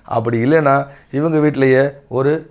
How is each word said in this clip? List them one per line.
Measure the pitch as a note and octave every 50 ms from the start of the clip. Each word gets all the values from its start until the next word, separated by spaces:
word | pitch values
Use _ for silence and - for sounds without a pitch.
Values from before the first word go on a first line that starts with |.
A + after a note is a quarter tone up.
| _
அப்படி | - - A#2 A2+ A#2+ A#2 A2+ A#2
இல்லைன்னா | C3+ D#3+ D#3+ D3+ C#3 C#3 C#3 C#3 - - - _ _
இவங்க | - C#3 D3+ E3+ D#3+ D3+
வீட்டிலேயே | D3 D3+ C#3 C3+ C3+ C3 C3 C3 C#3 C#3 C#3 - - -
ஒரு | B2 B2+ C3+ C#3+ D3+ - D#3 -